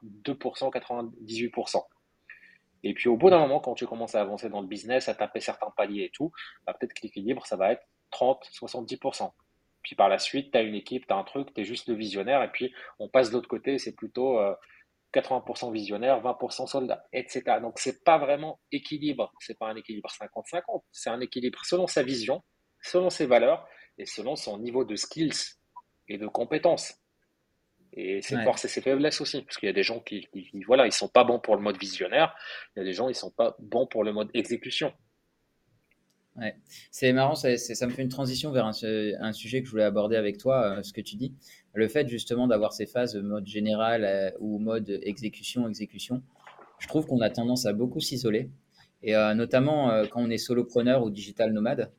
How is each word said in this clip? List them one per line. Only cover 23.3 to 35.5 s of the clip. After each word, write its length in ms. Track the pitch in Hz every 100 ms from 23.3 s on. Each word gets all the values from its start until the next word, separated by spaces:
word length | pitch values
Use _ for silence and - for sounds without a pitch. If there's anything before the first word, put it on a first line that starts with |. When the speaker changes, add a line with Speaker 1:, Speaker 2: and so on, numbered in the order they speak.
| 120 123 165 - - - -
Speaker 1:
et 80 | -
selon 300 | - 113 151
son 220 | - 104
niveau 260 | 120 123 110
de 100 | 104
skills 600 | - 156 156 - - - _ - - _ -
et 100 | 104
de 100 | 107
compétences. 680 | - 120 156 175 156 - - _ _ _ _ _ _ _ _ _
Et 280 | 95 95 98
ses 140 | - 110
Speaker 2:
Ouais. 80 |
Speaker 1:
forces 220 | 113 120 -
et 20 |
ses 140 | -
faiblesses 380 | 131 135 151 -
aussi, 200 | 147 139
parce 160 | - -
qu'il 100 | 101
y 20 |
a 40 |
des 100 | 95
gens 160 | 98 117
qui, 280 | - 104 -
qui, 140 | 98 90
qui, 140 | 98
voilà, 220 | 95 135 113
ils 60 |
sont 180 | - 101
pas 140 | 120
bons 160 | 117 120
pour 160 | - 101
le 60 |
mode 160 | 104 98
visionnaire, 580 | 98 92 92 127 160 - - - - 104
il 40 |
y 20 |
a 20 | 95
des 80 |
gens, 160 | 90 127
ils 60 | 120
sont 160 | 95
pas 240 | - 117 -
bons 280 | 104 117 131
pour 160 | 113
le 100 | 107
mode 160 | 107 107
exécution. 600 | - - 117 127 - 147 - _ _ _ _ _